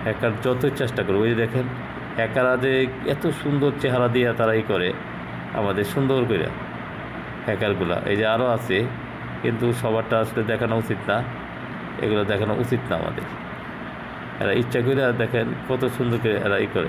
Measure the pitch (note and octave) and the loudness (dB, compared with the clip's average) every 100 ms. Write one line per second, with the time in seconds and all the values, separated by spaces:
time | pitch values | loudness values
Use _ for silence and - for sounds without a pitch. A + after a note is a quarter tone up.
0 | A2+ G#2+ A#2+ G#2 B2+ B2 C#3+ - A#2+ A#2+ | -2 0 0 0 0 2 0 0 -2 0
1 | G2 G2 A2 A#2 A2+ C3 B2+ - - - | 2 4 4 4 2 0 -2 -6 -10 -10
2 | - - A2+ C3 B2+ B2+ C3 C3 C3 B2 | -8 -2 0 2 4 4 4 4 2 0
3 | D3 C#3+ E3+ C#3+ D3 C#3+ C#3+ C#3 C#3 B2+ | -2 0 0 -2 0 2 2 2 0 4
4 | B2 A#2+ A#2+ A#2 A2+ A2 G#2+ G2 F2 - | 4 4 4 4 4 4 2 2 2 -2
5 | - - - - - - G2+ G2 G2+ - | -8 -10 -10 -10 -6 -2 0 0 0 2
6 | C3+ C3+ A#2+ G2 D#2 - - - - - | 2 2 2 2 0 -4 -10 -10 -10 -10
7 | - - - - - G2 G#2+ F#2 F2 F2 | -10 -10 -10 -8 -4 0 0 0 0 0
8 | - G2+ A2 A2+ B2+ A#2 - F#2+ B2 - | 0 2 2 2 2 0 2 2 2 -4
9 | - - - - A#2+ A2+ A#2+ A#2 A#2+ A2 | -10 -10 -10 -4 -2 2 0 2 2 0
10 | A2 A2+ A2 A#2+ G#2+ A2 A2+ A2+ G#2+ G#2 | 2 2 2 0 0 0 0 0 0 -4
11 | - - - - - - - - - - | 0 0 0 -8 -10 -12 -10 -10 -10 -4
12 | G#2+ G#2 G2+ G2+ G#2 G#2+ A#2+ A#2+ - E2 | 0 2 2 0 0 0 0 0 0 -2
13 | E2 - - - - - - - - - | -2 -4 -8 -10 -10 -10 -12 -12 -12 -12
14 | - - - - G2+ G2 B2 B2+ A#2+ C3+ | -12 -12 -12 -4 0 2 2 0 2 4
15 | C3 A#2+ A2+ A#2+ A2+ B2 - B2+ C3 B2 | 2 2 0 0 0 -4 -4 0 0 0
16 | B2 A#2 A2+ G2+ G2+ G2+ G#2 G2 | 0 2 2 2 2 2 2 0